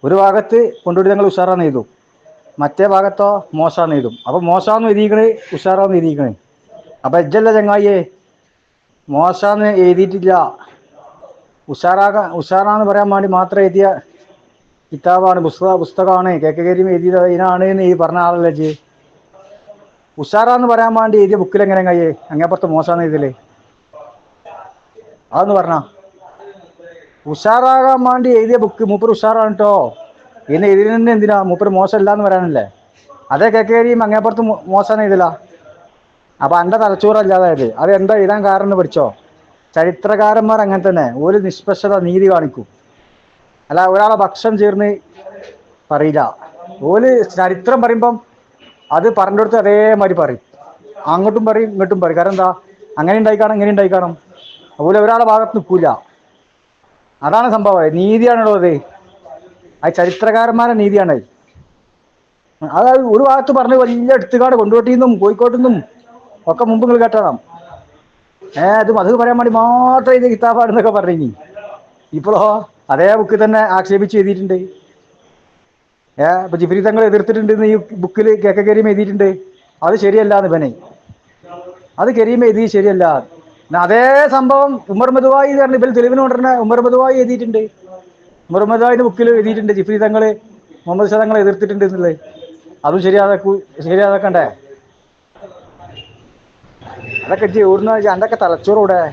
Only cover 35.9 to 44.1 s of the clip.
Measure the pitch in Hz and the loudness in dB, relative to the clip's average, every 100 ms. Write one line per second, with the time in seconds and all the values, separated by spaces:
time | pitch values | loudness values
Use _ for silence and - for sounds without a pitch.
35.9 | _ _ _ _ _ 139 170 175 220 214 | _ _ _ _ _ -2 0 0 0 0
36.9 | 190 208 208 190 185 180 156 123 110 165 | 0 0 2 2 2 2 0 -4 -2 0
37.9 | 196 190 214 196 208 202 190 196 190 160 | 0 2 0 2 0 0 0 0 -2 -2
38.9 | 165 127 - _ _ _ _ _ 160 170 | -2 -2 -4 _ _ _ _ _ -2 -2
39.9 | 180 202 208 214 214 214 220 202 190 185 | -2 -4 0 2 2 2 0 0 0 0
40.9 | 175 131 123 160 208 190 - - 190 208 | 0 -2 -2 0 0 -2 -8 -6 -4 -2
41.9 | 196 175 185 190 180 151 127 107 _ _ | -2 0 2 2 2 -2 -10 -20 _ _
42.9 | _ _ _ _ _ _ _ _ 160 185 | _ _ _ _ _ _ _ _ 0 2
43.9 | 190 208 | 2 2